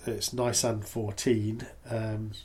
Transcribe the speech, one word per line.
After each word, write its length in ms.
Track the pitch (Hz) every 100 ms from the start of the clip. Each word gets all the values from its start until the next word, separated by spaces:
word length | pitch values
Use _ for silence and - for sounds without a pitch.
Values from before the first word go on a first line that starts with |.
| -
it's 260 | 104 -
Nisan 480 | 123 120 110 120 107
fourteen, 840 | 101 120 107 101 131 113 104 117 127 - -
um, 420 | 113 110 107 107 104